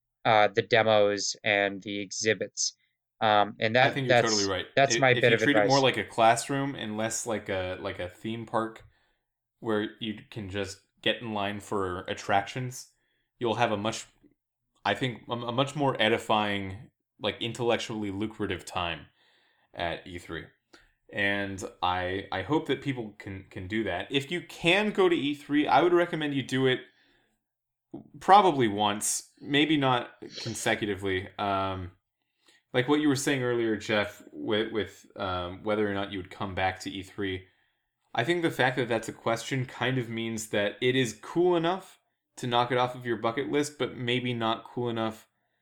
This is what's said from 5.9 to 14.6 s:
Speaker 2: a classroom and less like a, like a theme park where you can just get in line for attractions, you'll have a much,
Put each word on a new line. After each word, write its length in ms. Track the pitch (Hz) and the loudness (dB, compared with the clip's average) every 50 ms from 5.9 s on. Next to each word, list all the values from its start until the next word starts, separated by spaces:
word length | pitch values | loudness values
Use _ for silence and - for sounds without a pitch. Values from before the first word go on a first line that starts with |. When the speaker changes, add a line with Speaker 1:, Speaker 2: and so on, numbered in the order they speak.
| 113 110 | 2 0
Speaker 2:
a 60 | 95 | -4
classroom 680 | - - 117 113 113 117 117 - - 139 139 139 139 131 | -4 2 4 6 6 6 4 2 -4 -2 -2 -2 -4 -6
and 220 | - 110 107 107 | -6 -8 -6 -4
less 300 | 107 110 113 113 - - | -4 -4 -4 -4 -6 -4
like 240 | 120 107 101 - - | -4 -4 -4 -4 -4
a, 260 | 98 92 92 92 92 - | -4 -4 -4 -6 -6 -8
like 160 | 101 98 92 - | -8 -8 -8 -8
a 100 | 90 87 | -8 -10
theme 380 | - - - 110 113 117 113 | -10 -10 -8 -8 -8 -8 -8
park 360 | - - 110 113 110 110 - - - _ _ _ _ _ _ _ _ _ _ _ _ _ - | -4 -2 -2 -2 -4 -8 -14 -20 -20 _ _ _ _ _ _ _ _ _ _ _ _ _ -10
where 300 | - 113 107 107 107 - - - | -4 -2 0 0 -2 -4 -6 -8
you 140 | 120 110 104 - - - | -8 -8 -8 -8 -10 -16
can 180 | - 113 101 92 | -14 -12 -12 -8
just 320 | 95 101 98 95 - - _ _ _ _ | -6 -6 -6 -8 -10 -16 _ _ _ _
get 180 | - 113 107 - | 0 0 0 0
in 140 | 123 113 107 | -4 -6 -4
line 260 | 104 98 101 104 101 | -4 -2 -4 -4 -6
for 400 | - - 110 101 95 90 90 92 - - | -8 -4 -4 -2 -2 -2 -4 -6 -6 -8
attractions, 800 | 101 - - - 101 98 - - - 131 127 123 127 - - _ _ _ _ _ _ _ _ _ _ - | -8 -6 -2 2 2 2 2 0 -6 -8 -8 -8 -10 -12 -16 _ _ _ _ _ _ _ _ _ _ -4
you'll 180 | 123 113 107 | -2 -2 0
have 160 | 117 120 110 | 2 2 0
a 40 | 107 | 0
much, 300 | 101 104 113 - - - - _ _ _ _ _ _ _ _ _ _ | 0 -2 -4 -4 -6 -10 -14 _ _ _ _ _ _ _ _ _ _